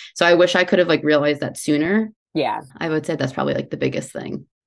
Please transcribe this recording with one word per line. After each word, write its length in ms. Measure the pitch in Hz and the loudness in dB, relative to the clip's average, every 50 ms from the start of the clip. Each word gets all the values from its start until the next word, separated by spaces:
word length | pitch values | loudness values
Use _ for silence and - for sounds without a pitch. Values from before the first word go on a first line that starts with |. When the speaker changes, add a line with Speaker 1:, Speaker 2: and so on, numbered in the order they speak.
| - - _ | -20 -18 _
Speaker 1:
So 100 | - 175 | 0 4
I 80 | 170 175 | 4 6
wish 220 | 165 180 175 - | 6 6 4 4
I 80 | 180 180 | 2 2
could 160 | - 202 180 | 2 2 2
have, 80 | 175 165 | 4 2
like, 160 | 156 147 147 | 2 0 2
realized 360 | 151 151 143 143 147 147 147 | 2 2 2 2 0 0 -2
that 140 | 147 151 147 | -4 -8 -8
sooner. 540 | - - 151 147 147 156 170 202 220 220 214 - _ _ _ - | -6 -2 0 0 0 2 0 0 0 -2 -4 -8 _ _ _ -4
Speaker 2:
Yeah. 280 | 156 131 110 107 113 135 - - - | -4 -2 -2 -4 -6 -10 -14 -10 -8
Speaker 1:
I 100 | 170 160 | -6 -4
would 180 | 156 156 151 | -2 -2 -2
say 80 | - 160 | -4 -4
that's 180 | 143 135 131 | -4 -4 -4
probably, 220 | - 135 135 143 139 | -4 -4 -4 -2 -2
like, 160 | 139 135 - | -4 -6 -6
the 60 | - | -6
biggest 360 | - 139 131 131 139 139 - | -4 -4 -4 -4 -6 -8 -8
thing. 340 | - - - - - - - _ _ _ _ | -12 -12 -10 -10 -10 -10 -12 _ _ _ _